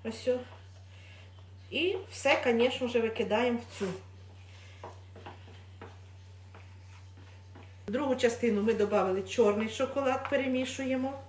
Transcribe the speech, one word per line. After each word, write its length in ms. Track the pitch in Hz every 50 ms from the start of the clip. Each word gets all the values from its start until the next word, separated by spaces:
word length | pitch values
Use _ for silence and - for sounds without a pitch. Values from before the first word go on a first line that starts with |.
| -
Ось 240 | 226 226 - -
о. 100 | 254 247 247 247 - - - - - - - - - - - - - - - - - - - - - - - - -
І 240 | - 269 320 370 415 370 - -
все, 300 | - - - 269 302 320 -
звісно 420 | 254 233 226 240 254 247 - 254
ж, 120 | 240 - 240
викидаємо 600 | 226 220 220 - 220 190 208 220 247 247 233 233
в 200 | - - - -
цю. 60 | 202 185 165 - - - - - - - - - - - - - - - - - - - - - - - - - - - - - - - - - - - - - - - - - - - - - - - - - - - - - - - - - - - - - - - - - - - - - - - - - - - - - -
Другу 280 | - 202 254 294 269 254
частину 480 | 247 - 233 233 - - 233 208 202 202
ми 100 | 220 226
додали 480 | 202 208 202 208 208 190 190 185 196
чорний 480 | 190 - - - 226 208 202 214 220 220
шоколад, 600 | - - 262 254 - 277 277 254 262 262 - -
перемішуємо. 840 | 285 269 269 262 254 254 262 254 - - 269 254 262 254 262 269 277 269 -